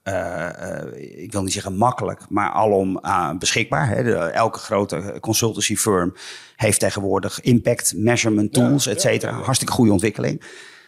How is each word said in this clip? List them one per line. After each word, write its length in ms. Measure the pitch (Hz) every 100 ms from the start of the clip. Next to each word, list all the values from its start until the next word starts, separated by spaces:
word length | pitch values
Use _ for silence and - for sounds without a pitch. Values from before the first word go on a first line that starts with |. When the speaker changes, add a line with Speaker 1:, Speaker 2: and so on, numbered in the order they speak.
Speaker 1:
eh, 760 | 98 90 87 87 85 - 92 76
eh, 400 | 65 62 71 -
ik 100 | 92
wil 100 | 104
niet 100 | 95
zeggen 240 | 101 98 95
makkelijk, 440 | 120 123 92 - -
maar 220 | 101 101
alom, 480 | 87 107 98 95 92
eh, 320 | 82 95 78 82
beschikbaar. 500 | - 123 - 147 139
Hè. 140 | 113
De, 120 | 123 90
elke 420 | 85 - 113 -
grote 580 | - 101 101 78 101 -
consultancy 560 | 110 110 113 85 - 104
firm 380 | 110 92 87 - - - - -
heeft 240 | 110 -
tegenwoordig 600 | 101 104 98 95 92 -
impact 540 | - 120 - 120 - 87
measurement 600 | 110 120 113 107 104 123
Speaker 2:
Ja, 120 | 123
Speaker 1:
tools, 160 | 143
Speaker 2:
ja, 60 | -
Speaker 1:
et 100 | 107
cetera. 300 | 123 113 -
Speaker 2:
ja, 60 | 117
ja. 40 |
Speaker 1:
Hartstikke 300 | 95 127 123
goede 180 | - 113
ontwikkeling. 500 | 98 110 - - - - - - -